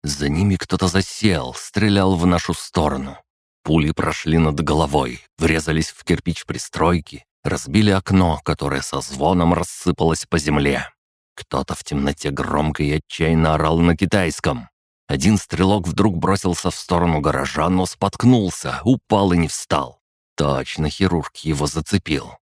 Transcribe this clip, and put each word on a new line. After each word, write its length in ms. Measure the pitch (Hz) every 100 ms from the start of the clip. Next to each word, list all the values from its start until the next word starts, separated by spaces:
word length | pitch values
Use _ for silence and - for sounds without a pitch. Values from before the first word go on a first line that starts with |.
За 280 | 71 69 71
ними 260 | 76 101 92
кто-то 320 | - 92 92
засел, 640 | 95 95 - 107 82 64
стрелял 600 | 62 - 104 104 101 95 92
в 80 |
нашу 300 | 90 87 -
сторону. 640 | 82 - 90 76 67 67 67 _ _ _ _
Пули 300 | - 80 76
прошли 460 | - 76 - - 82
над 220 | 78 73
головой, 600 | 73 76 76 73 64 62 - -
врезались 520 | 82 80 78 78 -
в 140 | -
кирпич 420 | - 82 - 82 -
пристройки, 800 | - - - 80 87 - - _ _
разбили 460 | - - - 90 104
окно, 500 | 95 - 95 87 76
которое 380 | - 80 71 69
со 200 | - 69
звоном 520 | - 67 76 90 85
рассыпалось 720 | 85 - - 90 - - 139 -
по 120 | -
земле. 500 | 71 73 - 67 - _ _ _ _
Кто-то 400 | - - 67 67
в 100 | -
темноте 460 | - 71 69 67 76
громко 520 | 69 - 73 78 73
и 100 | 73
отчаянно 600 | 76 _ - 80 80 80
орал 240 | 76 78 82
на 180 | 85 80
китайском. 720 | 90 104 85 - - 64 58 _ _ _ _
Один 280 | 69 80 104
стрелок 500 | - 76 95 104 85
вдруг 300 | - 107 85
бросился 540 | - 101 92 85 90
в 40 |
сторону 460 | - - 87 85 78
гаража, 480 | 73 73 69 76 80
но 160 | 92
споткнулся, 960 | 92 - 98 - 120 123 92 - - -
упал 480 | 110 135 _ 104 98
и 60 | 87
не 100 | 80
встал. 520 | - - 78 64 - _ _ _ -
Точно 520 | 71 65 67 - 76
хирург 480 | - 92 85 71 -
его 300 | 78 71 73
зацепил. 680 | - 78 98 - 71 - -